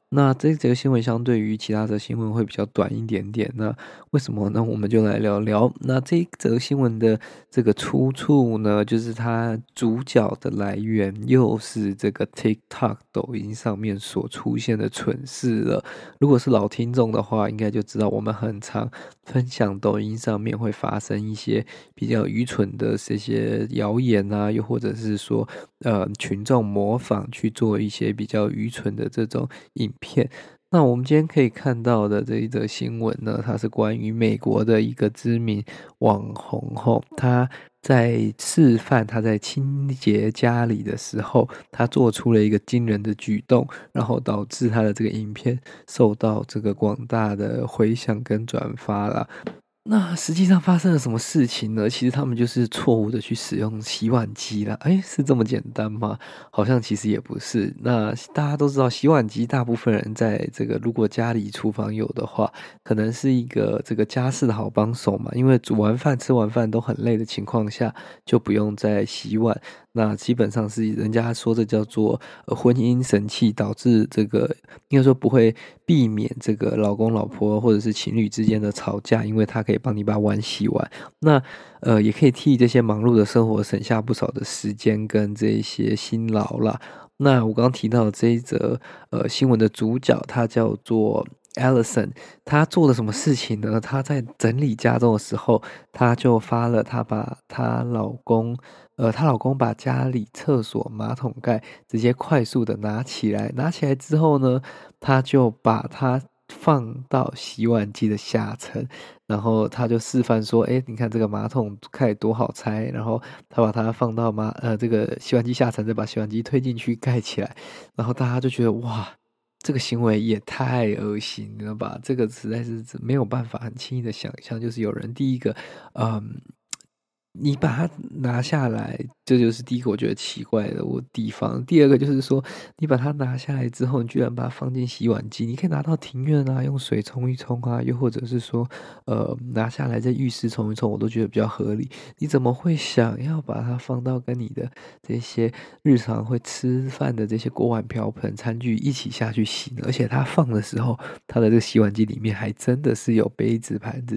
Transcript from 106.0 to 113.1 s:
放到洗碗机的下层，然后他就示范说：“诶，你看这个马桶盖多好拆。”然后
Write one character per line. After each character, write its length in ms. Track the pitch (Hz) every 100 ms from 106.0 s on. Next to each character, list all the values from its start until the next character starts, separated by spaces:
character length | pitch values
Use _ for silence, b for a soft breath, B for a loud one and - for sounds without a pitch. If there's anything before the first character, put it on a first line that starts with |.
| 131 131 - _ -
放 560 | - - 147 113 127 127
到 240 | 131 127 -
洗 320 | - - 113
碗 240 | 117 104
机 160 | 104 110
的 80 | 104
下 400 | - 113 107 113
层， 260 | - 113 127 B B B -
然 140 | 107
后 280 | 113 110 107
他 180 | - 120
就 100 | 117
示 240 | - 131
范 200 | 120 113
说 200 | 107 117 -
：“诶， 160 | 127 127
你 80 |
看 140 | 110 120
这 80 | 113
个 80 | 110
马 220 | 104 110
桶 280 | 131 107 101 -
盖 220 | - 123
多 180 | 104 113
好 200 | 110 -
拆。” 320 | - - 107 120
然 100 | 127
后 160 | 113